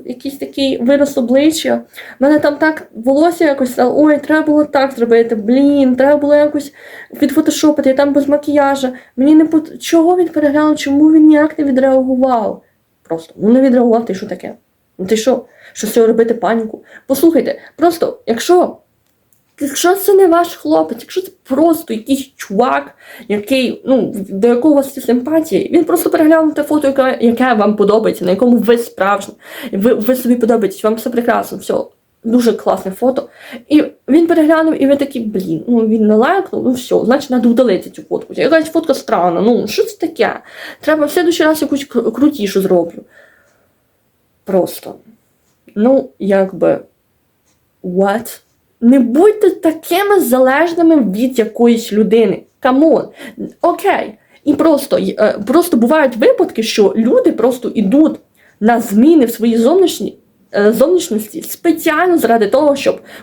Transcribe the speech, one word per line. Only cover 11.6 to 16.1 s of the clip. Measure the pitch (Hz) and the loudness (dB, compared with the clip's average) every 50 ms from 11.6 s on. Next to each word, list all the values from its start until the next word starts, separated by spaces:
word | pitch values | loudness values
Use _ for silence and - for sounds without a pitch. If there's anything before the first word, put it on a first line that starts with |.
| 294 | -2
відреагував? | 277 254 254 262 269 262 262 262 254 262 247 254 262 254 233 208 190 190 - _ _ _ _ _ _ _ _ _ | 0 0 2 2 2 2 2 2 0 0 0 0 0 0 0 -2 -4 -8 -10 _ _ _ _ _ _ _ _ _
Просто, | - 165 165 - - - - | -10 -10 -10 -10 -14 -10 -4
ну | 160 214 | 0 2
не | 240 262 | 4 4
відреагував, | 262 269 240 254 240 240 220 233 226 | 4 4 2 2 2 2 2 0 0
ти | - 196 | -4 -8
що | 190 214 | -8 -8
таке? | - 180 - - - - _ _ _ _ _ _ _ _ - | -10 -12 -12 -12 -16 -16 _ _ _ _ _ _ _ _ -10
Ну | 92 | -4
ти | 95 220 214 | -2 -2 -2
що? | - 262 247 247 - _ _ _ - - - | 0 0 -2 -2 -4 _ _ _ -20 -20 -14
Що | - - 214 | -10 -8 -2
з | - | 0
цього | 247 226 | 2 2
робити | 220 | 2